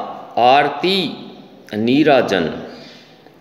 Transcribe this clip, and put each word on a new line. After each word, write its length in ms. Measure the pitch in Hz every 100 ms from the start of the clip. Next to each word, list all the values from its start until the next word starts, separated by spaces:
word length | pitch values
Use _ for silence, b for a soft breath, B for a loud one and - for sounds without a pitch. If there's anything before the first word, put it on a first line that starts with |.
| - - - -
आरती, 720 | 120 135 143 - 175 196 135 - - - - - -
नीराजन। 760 | 107 117 139 156 131 - 95 78 - - B B B B B B _